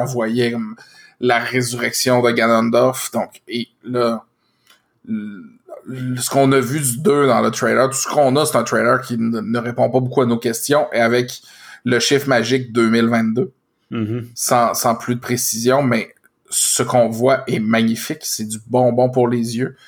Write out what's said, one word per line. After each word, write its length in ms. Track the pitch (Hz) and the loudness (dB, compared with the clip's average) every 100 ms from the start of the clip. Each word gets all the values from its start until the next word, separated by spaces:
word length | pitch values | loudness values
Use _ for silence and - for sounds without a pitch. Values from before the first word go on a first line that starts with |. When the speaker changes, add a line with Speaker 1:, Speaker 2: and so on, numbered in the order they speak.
Speaker 1:
on 40 | 123 | 0
voyait 460 | 123 110 120 120 | -2 -2 0 0
comme 240 | 117 110 - - - - _ | -2 -6 -10 -18 -20 -20 _
la 200 | 123 117 | 0 0
résurrection 840 | 120 127 120 123 117 - 131 123 | 0 -2 -2 -4 -4 -2 2 4
de 100 | 120 | 4
Ganondorf. 800 | 117 113 117 117 120 127 127 - | 2 4 4 4 4 2 0 -6
Donc, 300 | 117 98 - - | -6 -6 -10 -10
et 200 | 117 113 _ | -8 -8 _
là, 400 | - 123 117 113 - _ _ _ _ _ _ _ - | -8 -2 -2 -2 -8 _ _ _ _ _ _ _ -8
l-, 340 | 110 104 101 78 - - - - | -8 -8 -14 -18 -20 -20 -18 -14
l-, 260 | 131 127 123 | -8 -6 -6
ce 100 | - | -2
qu'on 220 | 135 139 | 2 4
a 80 | 135 | 4
vu 200 | 120 151 | 2 -2
du 200 | 139 120 | -4 -2
deux 280 | 160 143 139 | 0 2 4
dans 140 | 113 | 2
le 100 | 113 | 2
trailer, 360 | 117 120 113 127 | 0 0 2 2
tout 80 | 127 | 0
ce 100 | - | -2
qu'on 280 | 147 135 135 | 2 2 2
a, 100 | 151 | 0
c'est 120 | 123 | 0
un 60 | |
trailer 380 | 113 117 117 127 | 0 0 2 0
qui 160 | 127 120 | -2 -4
ne, 240 | 113 113 | -2 -4
ne 160 | 104 120 | -4 -4
répond 300 | 117 120 123 | -4 -2 0
pas 80 | 127 | 0
beaucoup 220 | 127 139 | 0 2
à 40 | 120 | 2
nos 120 | 117 | 0
questions, 500 | 120 113 - 147 147 | -2 -4 0 0 0
et 80 | 113 | 0
avec 340 | 117 120 123 - - - - - 123 | 2 2 0 -8 -20 -20 -20 -8 -2
le 140 | 120 | 0
chiffre 280 | - 139 135 | 2 2 2
magique 440 | 123 113 131 120 | 0 2 -2 -2
deux 180 | 113 113 | 0 2
mille 180 | 117 117 | 4 2
vingt-deux, 440 | 117 110 113 - - _ _ _ | 2 0 0 -4 -8 _ _ _
Speaker 2:
Mhm. 380 | 120 107 120 120 120 | -6 -4 -4 -8 -8
Speaker 1:
sans, 380 | - 123 117 | 0 2 2
sans 220 | - 123 117 | 0 0 -2
plus 200 | - 120 | -2 -6
de 60 | |
précision, 600 | - 123 - 110 120 135 | -2 -4 -2 -2 2 2
mais 320 | 135 117 - _ _ _ _ | 2 0 -4 _ _ _ _
ce 340 | - - - | -4 -2 0
qu'on 240 | 123 123 113 | 0 2 2
voit 360 | 113 127 131 - | 2 2 0 0
est 120 | 117 | -2
magnifique, 600 | 107 113 113 113 - 156 | 0 2 2 0 -6 -8
c'est 220 | - - 110 | -8 -8 -8
du 120 | 110 110 | -10 -4
bonbon 420 | 127 127 120 127 | 0 2 2 2
pour 200 | 127 120 | 2 2
les 280 | 120 117 113 | 0 -2 -4
yeux, 200 | 131 131 | -6 -8